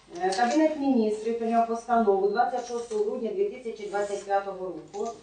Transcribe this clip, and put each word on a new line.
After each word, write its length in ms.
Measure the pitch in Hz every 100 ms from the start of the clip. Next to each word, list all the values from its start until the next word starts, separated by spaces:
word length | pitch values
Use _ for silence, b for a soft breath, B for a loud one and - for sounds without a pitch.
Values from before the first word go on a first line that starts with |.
| - 339
е, 80 | 370 -
Кабінет 420 | 240 311 311 302
Міністрів 600 | 269 233 214 208 233 226
прийняв 280 | 226 233 226
постанову 600 | 226 - 233 214 196 202
двадцять 400 | 233 247 247 -
шостого 360 | 233 - 214
грудня 260 | 208 247 220 190
дві 100 | 202
тисячі 420 | 254 226 208 202
двадцять 380 | 202 202 196 196
п'ятого 400 | 196 196 185 185
року, 460 | 156 - 202 233 220